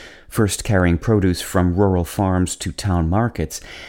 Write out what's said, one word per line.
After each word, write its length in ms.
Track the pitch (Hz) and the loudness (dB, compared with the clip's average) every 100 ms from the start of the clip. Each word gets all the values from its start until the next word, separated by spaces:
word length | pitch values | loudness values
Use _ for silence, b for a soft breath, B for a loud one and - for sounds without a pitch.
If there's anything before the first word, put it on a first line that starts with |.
| B B B | B B B
first 360 | - 104 - | 0 0 0
carrying 340 | - 98 90 85 | 0 2 4 2
produce 420 | - 107 95 87 | 2 2 2 0
from 360 | - 95 90 87 | -2 0 2 2
rural 280 | 101 90 | 2 2
farms 520 | 85 - 95 92 90 - | -2 -2 0 0 0 -4
to 160 | 92 | -8
town 360 | - 98 87 82 | -6 -2 0 2
markets, 520 | 95 117 - 80 - B B | 0 0 -4 -8 -8 B B